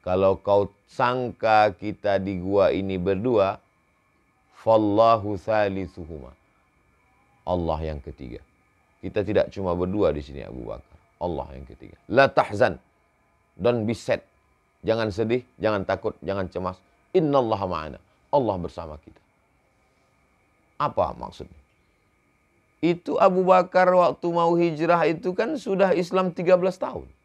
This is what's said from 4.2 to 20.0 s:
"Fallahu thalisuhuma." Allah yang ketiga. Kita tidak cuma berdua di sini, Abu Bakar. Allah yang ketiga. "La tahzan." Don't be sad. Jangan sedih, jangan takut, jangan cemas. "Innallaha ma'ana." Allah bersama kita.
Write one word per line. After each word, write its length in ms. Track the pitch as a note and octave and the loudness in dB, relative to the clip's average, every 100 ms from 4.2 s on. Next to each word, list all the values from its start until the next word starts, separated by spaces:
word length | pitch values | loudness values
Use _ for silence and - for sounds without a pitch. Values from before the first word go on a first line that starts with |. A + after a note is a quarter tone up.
| _ _ _ _ | _ _ _ _
"Fallahu 800 | - A2+ G#2+ G2+ A2+ A2+ G2+ G2 | 2 4 4 4 4 4 0 -8
thalisuhuma." 960 | - G#2+ G2+ F#2+ F2+ - D#2+ D#2 B1+ C#2 _ _ _ _ _ _ _ _ _ _ - | -2 0 0 -2 -10 -12 -16 -16 -18 _ _ _ _ _ _ _ _ _ _ _ -4
Allah 320 | F2+ E2 D#2 D#2+ | -2 0 -2 -4
yang 80 | D2 | -8
ketiga. 400 | D#2 D2 C2 A#1+ _ _ _ _ _ _ | -12 -16 -16 -16 _ _ _ _ _ _
Kita 240 | F#2+ G#2+ | -8 -4
tidak 320 | G2 G2+ G2 | 0 0 0
cuma 200 | - F#2+ F2 | -4 -4 -2
berdua 320 | F2+ G#2 F2 | -2 0 0
di 120 | D2+ | 0
sini, 200 | C#2+ C#2 | -8 -14
Abu 240 | G1+ B1+ A1 | -14 -12 -12
Bakar. 320 | A1 _ _ _ _ | -14 _ _ _ _
Allah 240 | F2 D2+ C#2 | -6 -6 -8
yang 120 | C2+ C#2 | -14 -18
ketiga. 280 | A#1+ A#1+ - - | -20 -20 -20 -2
"La 160 | A#2+ C3+ | 2 4
tahzan." 560 | - - G2+ A2+ E2+ _ _ _ _ _ _ _ | 2 -2 0 0 0 _ _ _ _ _ _ _
Don't 320 | - G#2 A#2+ G#2+ | -4 -2 0 -4
be 80 | |
sad. 320 | A2+ - A#2 _ _ _ _ _ _ | -6 -4 -6 _ _ _ _ _ _
Jangan 320 | F#2+ A2+ A2 | -4 -2 -2
sedih, 320 | F#2+ A2 B2 - _ | -4 -2 -2 -4 _
jangan 240 | G#2 G#2 F#2 | -2 -2 -2
takut, 320 | F#2+ A2 - F#2 | -4 -4 -8 -6
jangan 240 | G2 F#2 | -6 -6
cemas. 320 | F2+ F#2 F#2 _ _ _ | -6 -6 -8 _ _ _
"Innallaha 520 | F#3 D#3+ C#3+ A#2 G#2 F#2+ | -2 2 2 0 -2 -4
ma'ana." 280 | E2+ D#2 - _ _ _ | -6 -8 -14 _ _ _
Allah 220 | D3 A#2 F#2+ | 0 0 -4
bersama 400 | E2+ - E2 D#2 | -8 -10 -14 -16
kita. 240 | - _ _ _ _ _ _ _ _ _ | -20 _ _ _ _ _ _ _ _ _